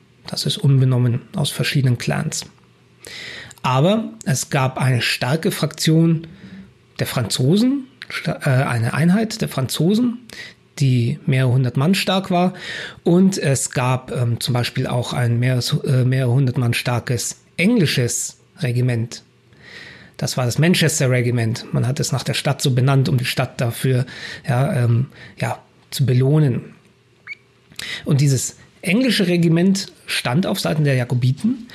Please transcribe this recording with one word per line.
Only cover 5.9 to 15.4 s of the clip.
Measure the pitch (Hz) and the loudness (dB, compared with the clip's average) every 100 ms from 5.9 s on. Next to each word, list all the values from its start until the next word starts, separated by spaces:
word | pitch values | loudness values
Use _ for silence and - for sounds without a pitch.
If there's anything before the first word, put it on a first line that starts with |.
| 160 165 160 - - - - - _ _ - | 4 4 2 -4 -18 -20 -20 -20 _ _ -8
der | 131 | -6
Franzosen, | 131 101 - 131 202 254 277 - _ - | -4 -4 0 2 4 2 0 -6 _ -12
sta-, | - - - | -8 -6 -4
äh, | 147 131 - | 0 0 0
eine | 120 117 | 0 -2
Einheit | 135 175 202 220 - | 2 2 2 0 -4
der | 147 | -6
Franzosen, | - 123 - 165 214 247 233 - - - - _ - | -4 -4 0 2 2 0 -2 -12 -18 -20 -20 _ -2
die | 135 123 120 147 - | 2 2 0 -2 -2
mehrere | 131 131 | 0 2
hundert | 127 123 135 | 2 2 0
Mann | 151 190 | 2 2
stark | - 190 190 | 0 -2 0
war. | 175 180 - - - - - | 0 0 -2 -12 -12 -12 -4
Und | 170 175 190 196 | 2 6 4 2
es | 143 127 - | 0 0 -2
gab, | - 127 127 - | -2 0 -2 -4
ähm, | - 117 113 | -2 -2 -2
zum | - | -2
Beispiel | 123 120 131 131 | -2 -2 -4 -2
auch | 123 117 | -4 -2
ein | 143 120 | -2 0
mehr-, | 117 | 2